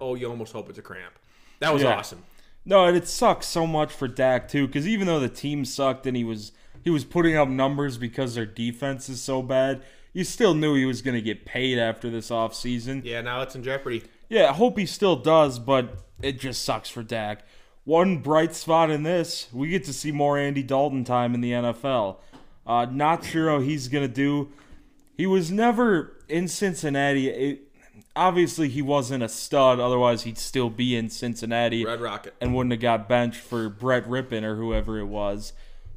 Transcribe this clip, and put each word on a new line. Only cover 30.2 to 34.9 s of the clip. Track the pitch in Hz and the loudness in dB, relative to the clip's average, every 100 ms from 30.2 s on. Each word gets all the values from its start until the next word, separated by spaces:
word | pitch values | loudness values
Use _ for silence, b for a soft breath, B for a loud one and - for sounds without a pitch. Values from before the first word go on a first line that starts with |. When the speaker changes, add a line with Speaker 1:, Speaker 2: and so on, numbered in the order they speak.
Speaker 2:
he'd | 117 110 | -4 -8
still | - 131 120 | -4 -2 -2
be | 120 123 120 | 0 -2 0
in | 110 | -4
Cincinnati | - 123 113 113 117 117 113 110 | -6 -6 -6 -2 0 0 0 -2
Speaker 1:
Red | 117 | -4
Rocket. | 113 104 - - | -6 -8 -12 -6
Speaker 2:
and | 123 127 | -2 0
wouldn't | 123 | 0
have | 113 | 0
got | 120 113 107 | 2 0 2
benched | 123 120 117 | 2 2 -4
for | - 117 110 | -6 -4 -4
Brett | 104 127 123 110 | -4 0 0 0
Rippon | 131 127 113 | -4 -4 -4
or | 110 107 | -4 -4
whoever | 113 110 107 | -2 -2 -2